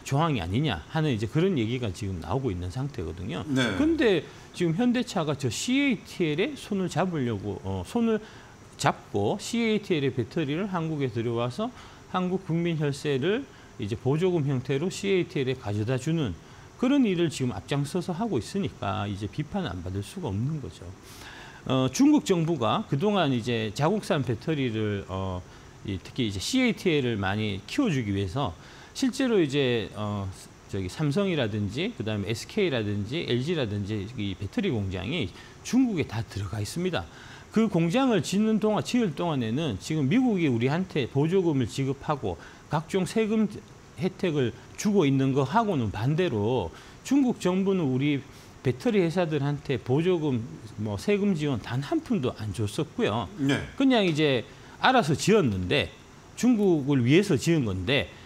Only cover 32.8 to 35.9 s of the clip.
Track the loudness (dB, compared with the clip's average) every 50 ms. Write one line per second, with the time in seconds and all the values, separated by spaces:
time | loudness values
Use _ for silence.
32.8 | 0 -2 -2 -2 -4 -4 -4 -6 -2 0 0 0 0 -2 -2 -2 -2 -2 -2 -4
33.8 | -4 -4 -4 -4 -4 -6 -6 -6 -4 -4 -4 -6 -8 -6 -4 -2 -2 0 0 0
34.8 | -2 -2 -4 -4 -4 -4 -4 -4 -4 -6 -8 -14 -20 -20 -20 -14 -6 0 2 2
35.8 | 2 2